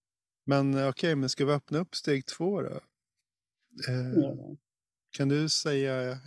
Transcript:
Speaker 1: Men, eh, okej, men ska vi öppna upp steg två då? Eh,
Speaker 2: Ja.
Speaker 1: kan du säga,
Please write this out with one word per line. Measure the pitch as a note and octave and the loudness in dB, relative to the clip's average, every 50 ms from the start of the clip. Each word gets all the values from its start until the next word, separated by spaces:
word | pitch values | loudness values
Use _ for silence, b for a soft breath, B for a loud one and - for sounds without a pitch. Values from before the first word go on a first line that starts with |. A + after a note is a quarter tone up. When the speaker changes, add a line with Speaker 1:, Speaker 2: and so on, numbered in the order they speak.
| _ _ _ _ _ _ _ _ _ | _ _ _ _ _ _ _ _ _
Speaker 1:
Men, | C3+ C#3 C#3 C#3 C#3 C3+ | 2 2 4 4 2 2
eh, | C3+ C3+ C3+ | 2 0 0
okej, | C3 - - E3+ D#3 | 0 0 0 2 2
men | C#3 C3+ B2 | 2 0 0
ska | - - C#3 | 0 0 2
vi | C#3 | 2
öppna | D3 C#3 - - D3 C#3 | 2 0 0 -2 -2 -2
upp | B2+ - - | -2 -4 -6
steg | - - D#3 C#3+ C3+ - | -4 0 0 0 0 -2
två | - - - E3 F#3+ G#3 F3 | -6 -6 -4 -2 -2 -2 -2
då? | - - - - - _ _ _ _ _ _ _ _ _ _ _ _ _ _ _ _ _ - - - C3 | -4 -6 -8 -10 -12 _ _ _ _ _ _ _ _ _ _ _ _ _ _ _ _ _ -16 -10 -6 -4
Eh, | B2+ B2+ B2+ B2+ - D#3+ | -4 -2 -2 0 2 2
Speaker 2:
Ja. | C#3 C3+ C3+ - - F#2+ - - _ _ _ _ _ _ _ _ _ _ | 2 2 0 -8 -10 -14 -16 -18 _ _ _ _ _ _ _ _ _ _
Speaker 1:
kan | - - C#3+ C#3 | -2 0 2 4
du | C#3+ D3+ D#3 D#3 | 4 2 2 2
säga, | - - - D#3 C#3+ C#3 C#3 C3+ C3 B2+ B2+ B2+ B2+ C3 C3+ | 0 0 0 0 2 2 2 2 0 0 -2 -4 -6 -8 -10